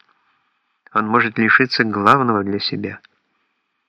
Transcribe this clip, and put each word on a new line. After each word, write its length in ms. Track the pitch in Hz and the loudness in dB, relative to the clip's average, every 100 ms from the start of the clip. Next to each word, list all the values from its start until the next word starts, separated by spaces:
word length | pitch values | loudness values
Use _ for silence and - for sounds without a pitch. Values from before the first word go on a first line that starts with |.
| _ _ _ _ _ _ _ _ _ 107 | _ _ _ _ _ _ _ _ _ -4
он 120 | 107 | 0
может 280 | 117 113 110 | 0 0 0
лишиться 480 | 113 - 127 - | 2 2 0 0
главного 580 | 113 101 101 139 123 104 | -2 0 4 4 2 0
для 160 | 98 101 | -2 -4
себя – 420 | - 107 101 101 - _ _ _ _ _ _ _ | -6 -6 -8 -12 -20 _ _ _ _ _ _ _